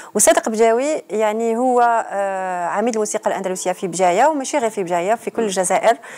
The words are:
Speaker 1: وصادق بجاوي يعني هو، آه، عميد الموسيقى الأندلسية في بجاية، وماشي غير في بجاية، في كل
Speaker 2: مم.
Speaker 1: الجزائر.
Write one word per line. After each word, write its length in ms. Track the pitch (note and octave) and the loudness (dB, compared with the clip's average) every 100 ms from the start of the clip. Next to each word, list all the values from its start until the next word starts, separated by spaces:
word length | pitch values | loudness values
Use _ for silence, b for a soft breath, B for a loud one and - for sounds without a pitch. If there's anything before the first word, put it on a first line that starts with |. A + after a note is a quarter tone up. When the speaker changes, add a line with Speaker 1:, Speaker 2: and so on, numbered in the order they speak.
| B G#3+ | B 2
Speaker 1:
وصادق 340 | D4+ E4+ - | 4 4 2
بجاوي 540 | A3 A3+ A#3 C#4+ D#4 - | 2 4 4 0 -4 -4
يعني 480 | G#3 A3 G#3+ A#3 A3+ | -2 0 0 -2 0
هو، 480 | B3+ A#3+ A#3+ A#3 - | 2 4 4 2 -2
آه، 540 | G3 G3 F#3+ F#3 F3+ E3+ | -4 -4 -4 -4 -4 -2
عميد 280 | E3+ A3+ | -2 -2
الموسيقى 360 | A3+ G#3+ G#3+ G#3 | -2 -4 -2 -4
الأندلسية 420 | F#3+ F#3+ F#3 F#3 | -2 -4 -4 -4
في 160 | F3+ F#3+ | -4 -6
بجاية، 380 | E3+ F3+ F3 C#4+ | 0 2 4 2
وماشي 320 | D4+ B3+ D4+ | 2 -2 -2
غير 120 | A#3 | -2
في 140 | G#3+ | -4
بجاية، 320 | F3 F3 F3 A3+ | -2 -2 0 -2
في 140 | - | -4
كل 120 | - | -4
Speaker 2:
مم. 60 | G#3+ | -2
Speaker 1:
الجزائر. 500 | F#3+ F#3 F#3 G3+ B3+ B | -2 0 2 2 0 B